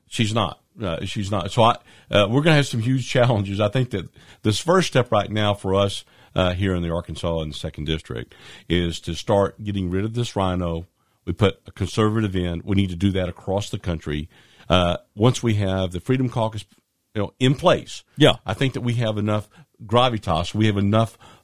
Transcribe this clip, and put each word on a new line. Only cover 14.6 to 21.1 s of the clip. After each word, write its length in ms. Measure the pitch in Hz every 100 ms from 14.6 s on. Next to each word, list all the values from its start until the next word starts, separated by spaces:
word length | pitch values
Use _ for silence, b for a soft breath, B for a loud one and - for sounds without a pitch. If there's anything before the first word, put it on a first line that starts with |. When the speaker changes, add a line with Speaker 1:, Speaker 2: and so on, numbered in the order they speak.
| -
Speaker 1:
Uh, 280 | 90 87 - - 104
once 260 | 120 -
we 140 | 117 104
have 360 | 95 95 92
the 80 | 90
Freedom 260 | - 131 127
Caucus, 380 | 123 110 107 - _ _ _ _ 110
you 60 |
know, 100 | 98 -
in 160 | 127 139
place, 480 | 170 120 - - - -
Speaker 2:
Yeah. 160 | 147 - -
Speaker 1:
I 80 |
think 200 | - 135
that 80 | -
we 120 | 120 117
have 220 | 110 107
enough 320 | 104 107 - b _ _
gravitas, 720 | 110 120 127 107 98 80 87
we 140 | 104 110
have 100 | 98
enough, 400 | 98 110 113